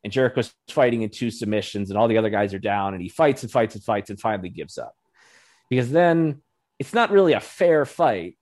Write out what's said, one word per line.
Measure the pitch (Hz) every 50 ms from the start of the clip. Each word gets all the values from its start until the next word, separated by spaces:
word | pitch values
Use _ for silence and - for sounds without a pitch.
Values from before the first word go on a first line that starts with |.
| _
and | 104 -
Jericho's | 131 131 123 123 131 117 - _ _ _ -
fighting | - 156 131 123 117 117
in | 113 107
two | - - 127 117
submissions, | 110 - 120 104 107 107 98 - - 104 101 95
and | 98 104
all | 113
the | 117 113 110
other | 110 110
guys | 104 101 104 101 95
are | 98
down, | 110 107 98 101 98 98 95
and | 95 87
he | 87
fights | - - 160 147 135 139 -
and | 113
fights | - 127 113 107 -
and | 104 -
fights | - 110 104 98 -
and | 101 95
finally | - 113 107 101 92 90
gives | - 82 76 - -
up. | - 60 - _ _ _ _ _ _ _ _ _ _ _ _ _ _ _ _
Because | 127 127 123 120
then | 139 165 175 170 165 165 165 156 139 143 _ _ _ _ _ _ _ _
it's | 139 - -
not | 233 233 214
really | 202 196 190 170 139
a | 101
fair | - - - - 185 175 165 151 139
fight | 123 - - 170 143 110 92 82 87 - _